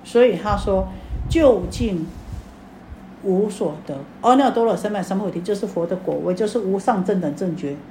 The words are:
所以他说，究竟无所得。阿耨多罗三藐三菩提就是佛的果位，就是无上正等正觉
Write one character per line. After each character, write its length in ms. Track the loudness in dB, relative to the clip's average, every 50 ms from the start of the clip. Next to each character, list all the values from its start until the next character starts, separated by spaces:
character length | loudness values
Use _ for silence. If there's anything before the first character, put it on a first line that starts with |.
| -18
所 220 | 2 4 6 6
以 120 | 6 6 2
他 200 | -2 -2 -2 0
说， 320 | 0 0 0 0 0 -2 -8 -14 -10 -8 -8 -6 -4 0
究 340 | 2 6 6 6 6 4 2 -4
竟 340 | -4 -2 -2 -2 0 -2 -4 -6 -10 -14 -14 -14 -14 -14 -14 -18 -20 -20 -20 -20 -20 -20 -18 -18 -18 -18 -18 -20 -18 -8 -2
无 260 | 0 2 2 2 0
所 260 | -2 -4 -4 -4 -4 -8 -10 -10
得。 80 | -10 -10 -12 -16 -16 0
阿 140 | 4 6 6
耨 160 | 6 6 4
多 140 | 4 4 2
罗 100 | 2 2
三 160 | 0 -2 -4
藐 100 | -4 -4
三 160 | -4 -2 -2 -2
菩 120 | -2 -2
提 120 | -4 -4
就 140 | -4 -4 -4
是 100 | -2 -4
佛 220 | -4 -2 -2 -2 -2
的 80 | -2
果 200 | -4 -2 -2 -2 -2
位， 180 | 0 -2 0
就 100 | 0 0
是 140 | 0 0 -2
无 180 | -2 0 -2 0
上 260 | 0 0 0 0 2
正 160 | 0 0 0
等 140 | 0 -2 -4 -2
正 180 | -4 -4 -4
觉 220 | -4 -6 -6 -6 -8 -12 -18